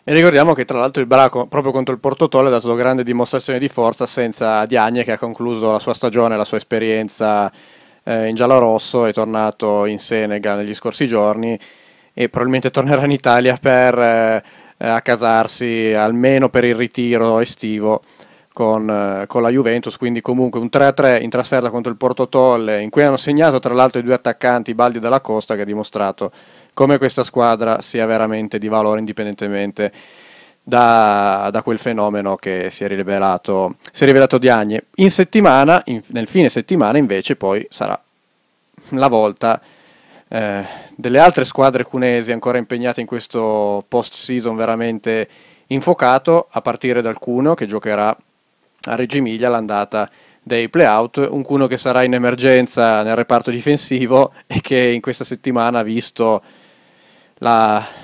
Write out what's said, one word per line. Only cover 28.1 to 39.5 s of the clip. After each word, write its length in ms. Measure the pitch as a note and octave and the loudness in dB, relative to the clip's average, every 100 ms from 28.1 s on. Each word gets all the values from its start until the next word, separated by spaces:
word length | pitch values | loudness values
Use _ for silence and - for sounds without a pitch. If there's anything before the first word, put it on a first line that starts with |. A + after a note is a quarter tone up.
| A2+ A2 A2 G#2+ G#2+ | 0 0 -4 -6 -6
di 80 | G#2+ | -2
valore 320 | A2 G#2+ G#2+ | 0 0 -2
indipendentemente 920 | G#2+ G#2 G#2 G2+ G2+ G2+ G2+ G2 G#2 - - - - - - _ | -4 -8 -8 -8 -6 -4 -6 -4 -6 -6 -20 -20 -20 -20 -20 _
da, 840 | - B2 A#2+ A2+ G#2+ G2+ G2+ G2 G2+ | -2 4 6 6 4 4 2 0 -2
da 120 | G#2+ | -4
quel 160 | B2 A2+ | -4 -6
fenomeno 580 | B2+ A2+ G#2 G#2 G2 F#2+ | -4 -2 -2 -2 -4 -4
che 320 | G2 F#2 F2+ | -4 -6 -6
si 160 | - | -6
è 40 | G2+ | -6
rivelato, 880 | G2 F#2+ G2 G2 F2+ - G2 F#2 - - | -6 -4 0 0 -2 -2 -2 -2 -6 -16
si 140 | - | 2
è 20 | C#3 | 4
rivelato 300 | C3+ C3+ B2+ | 6 6 4
Diagne. 500 | B2+ A#2 G#2 A2 - - | 4 2 0 -4 -8 2
In 140 | F#3+ | 4
settimana, 720 | - F#3 A3 F#3+ C3+ C#3 F3+ - | 4 2 4 6 6 6 4 0
in, 160 | A#2 - | -8 -8
nel 200 | A#2+ A2 | -8 -2
fine 200 | F#3+ C#3+ | 2 2
settimana 500 | B2 - F3+ G#2+ C#3+ | 0 -2 0 2 2
invece 380 | B2+ G2 - C3 | 0 -2 -4 -4
poi 300 | G2 G2+ - | -2 -4 -6
sarà 280 | - G#2 - _ _ _ _ _ _ _ _ - | -8 -6 -6 _ _ _ _ _ _ _ _ -8
la 180 | C3+ C3+ | 0 2
volta, 520 | A2+ G#2+ - A#2 | 4 2 0 -2